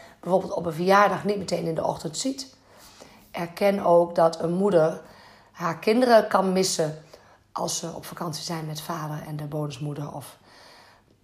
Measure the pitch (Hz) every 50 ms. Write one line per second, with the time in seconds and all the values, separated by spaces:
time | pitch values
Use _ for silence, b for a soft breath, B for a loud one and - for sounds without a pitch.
0 | B B B B - 175 180 185 180 175 202 170 170 170 156 156 175 185 190 202
1 | 208 190 185 147 143 196 208 202 180 - 175 170 170 165 160 - - - - -
2 | - 160 147 - - 262 269 - - - B B B B B B B B B B
3 | B B B B B B - - 175 170 - - 202 202 196 202 - 180 170 170
4 | 175 170 175 - 165 165 165 - - 165 175 180 196 208 185 165 156 160 175 -
5 | B B B B B B B B B B B - 170 175 156 - - 220 214 240
6 | 254 240 233 220 208 - - 190 185 190 185 190 190 185 - - 160 151 151 -
7 | B B B B B B B B B _ - 180 180 175 - - - 165 - -
8 | - - 175 - 175 170 151 - - - 175 160 156 156 156 151 - - 170 160
9 | 156 151 151 151 - 156 151 147 151 143 151 151 151 147 143 - 151 147 143 147
10 | 143 - - 147 127 - - _ B B B B B B B B B B B B
11 | B B _ _